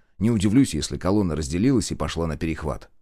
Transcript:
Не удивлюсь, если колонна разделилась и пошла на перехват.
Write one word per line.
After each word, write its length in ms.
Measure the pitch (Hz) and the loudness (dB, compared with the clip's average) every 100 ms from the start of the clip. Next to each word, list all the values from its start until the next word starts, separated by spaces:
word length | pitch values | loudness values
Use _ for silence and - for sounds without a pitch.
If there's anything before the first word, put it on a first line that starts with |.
| _ - | _ -2
Не 120 | 107 | 0
удивлюсь, 440 | 113 101 113 135 | 2 4 4 4
если 220 | 76 73 71 | 2 -6 -4
колонна 380 | 90 104 92 | 0 2 2
разделилась 560 | 78 73 85 120 131 82 | -2 -2 0 2 2 0
и 60 | 69 | -4
пошла 300 | 73 - 82 | -4 -4 -4
на 100 | 76 | -2
перехват. 520 | 82 76 78 58 - _ | -4 -4 -6 -8 -10 _